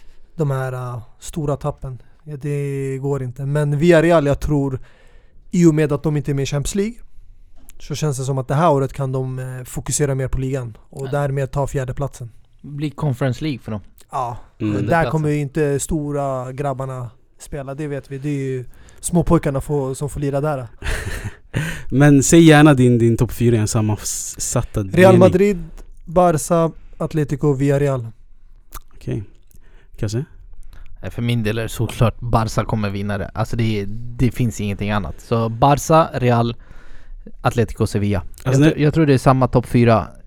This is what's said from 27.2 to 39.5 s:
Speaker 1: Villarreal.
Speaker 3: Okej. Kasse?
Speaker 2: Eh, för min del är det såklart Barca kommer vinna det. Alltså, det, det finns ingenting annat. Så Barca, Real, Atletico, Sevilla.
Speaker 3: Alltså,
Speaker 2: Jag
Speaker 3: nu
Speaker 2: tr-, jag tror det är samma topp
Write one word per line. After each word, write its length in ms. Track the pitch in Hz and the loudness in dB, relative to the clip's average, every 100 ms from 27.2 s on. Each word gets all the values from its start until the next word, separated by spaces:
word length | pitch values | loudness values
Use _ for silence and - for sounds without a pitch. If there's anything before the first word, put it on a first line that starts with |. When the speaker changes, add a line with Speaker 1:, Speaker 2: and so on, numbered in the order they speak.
| 143 143 147 | -2 0 0
Speaker 1:
Villarreal. 540 | 131 143 139 143 135 113 - - - - - - - - | 2 2 2 0 -2 -6 -14 -20 -20 -20 -20 -18 -16 -16
Speaker 3:
Okej. 300 | - - 127 101 - - - - - - - | -14 -8 -8 -8 -16 -20 -20 -20 -20 -20 -8
Kasse? 280 | 107 110 156 - - - - - - - | -6 -4 -6 -12 -16 -14 -14 -14 -14 -12
Speaker 2:
Eh, 80 | 101 | -10
för 120 | - | -6
min 220 | 117 120 | -2 0
del 140 | 107 110 | -2 -4
är 40 | |
det 60 | 113 | -6
såklart 500 | - 110 - 113 - | -4 -4 2 0 0
Barca 460 | - 117 110 - 107 | 0 0 0 -2 -2
kommer 240 | 113 104 | -2 -4
vinna 280 | 98 101 98 | -4 -4 -6
det. 140 | - | -6
Alltså, 220 | - 107 113 | -6 -4 -2
det, 300 | 113 107 98 | 0 -2 -4
det 420 | 110 120 120 123 | -6 -8 0 0
finns 300 | - 120 - | 2 -2 -2
ingenting 300 | 104 98 104 | -4 -4 -2
annat. 240 | 107 90 - | -2 -4 -8
Så 280 | - 117 113 | -4 -2 -2
Barca, 600 | 113 139 139 - 160 165 | 2 4 4 4 4 4
Real, 420 | 139 123 120 120 120 - - - - - - - - | 2 2 2 2 -4 -12 -16 -14 -12 -12 -14 -14 -6
Atletico, 460 | 120 120 110 - - | -2 0 0 -2 -4
Sevilla. 360 | 104 101 98 - - | -2 -2 -2 -4 -8
Speaker 3:
Alltså, 180 | - 131 | -2 4
Speaker 2:
Jag 60 | 151 | 4
Speaker 3:
nu 60 | - | 4
Speaker 2:
tr-, 80 | |
jag 100 | 147 | 2
tror 120 | 156 156 | 2 4
det 80 | |
är 40 | 131 | 4
samma 300 | - 131 | 4 4
topp 180 | 127 | 4